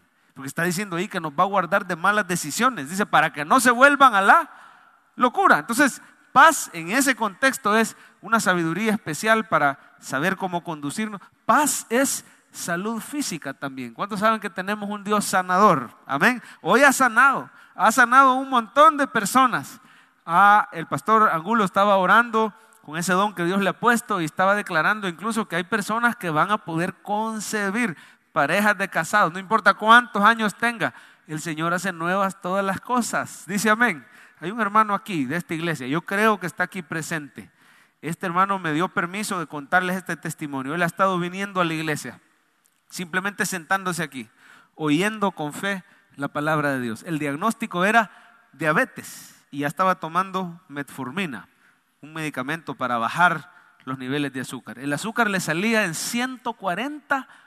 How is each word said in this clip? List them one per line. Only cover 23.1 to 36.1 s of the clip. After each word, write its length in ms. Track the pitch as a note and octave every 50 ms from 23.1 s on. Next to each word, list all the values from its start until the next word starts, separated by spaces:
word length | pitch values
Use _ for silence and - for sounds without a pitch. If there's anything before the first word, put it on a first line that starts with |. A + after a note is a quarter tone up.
| F3+
don 200 | F#3 G3+ G#3 F#3
que 120 | F3 E3+
Dios 140 | E3+ F#3+ G3+
le 100 | G3 F3+
ha 80 | D#3+ -
puesto 420 | G#3 A#3 A#3+ A3+ - - G#3 F#3
y 40 | D#3+
estaba 280 | D3+ - - F#3 G3 G3+
declarando 540 | G#3 G3 - F3+ D#3 D#3 F#3 G#3 G#3+ G3+ F#3
incluso 400 | E3 D3 F#3+ A3+ G#3+ A3+ G#3 -
que 80 | F3
hay 80 | E3+ F3+
personas 520 | - A3+ G#3 F#3 - G#3+ A#3 A#3+ A#3+ G#3+
que 140 | - - F3
van 220 | D3+ D3+ E3+ G3
a 80 | G#3+ G#3+
poder 340 | - E3 E3 D#3+ F3 F#3+ - -
concebir, 960 | _ - G#3 G#3 A3 A3+ A3 G#3+ F#3 - A3 G#3+ G3+ G3 F#3+ A#3+ B3 G#3 D3+ - - - - _ _ _
parejas 460 | _ D#3+ C#3+ C#3+ E3+ G3+ G#3 G#3+ G#3 F#3
de 100 | G3 F#3
casados, 440 | - F3 D#3+ - - G#3 G3 E3 E3
no 60 | F#3+
importa 340 | F#3+ F3 A3 G#3+ F#3+ G#3 F#3+
cuántos 500 | - G#3 G#3+ A3+ A#3+ A#3+ - - G3+ G3+
años 300 | G#3+ A#3 A3+ A3 G3+ -
tenga, 400 | - A3+ A#3+ A#3 G3+ D#3+ B2+ - - - - _ _ _
el 160 | - D#3 D#3
Señor 320 | - E3 D#3 D3+ E3 E3+ F3
hace 180 | F3+ F3 F#3+
nuevas 480 | F3 D#3+ E3 F3 F#3 G3+ G3 F#3+ F#3 -
todas 220 | - F3+ F#3 G3 G3
las 160 | F#3+ F#3 E3
cosas. 640 | - - B3 B3 A3+ - - D3+ B2 - - - - D#3
Dice 240 | G3 G#3 G#3+ A3
amén. 340 | G#3+ A3 B3 A#3 E3+ C#3 A#2 - - - - - _ _
Hay 120 | D#3 F3
un 100 | A3 A#3+
hermano 320 | G#3+ G3+ G#3 G#3+ A3 G#3 G3+
aquí 320 | F#3+ - - F#3+ D#3 C3
de 120 | B2 D#3 F3
esta 180 | - - F3
iglesia, 320 | D#3+ E3 E3+ D#3 A#2+ B2+ B2
yo 140 | C#3+ F3 -
creo 360 | -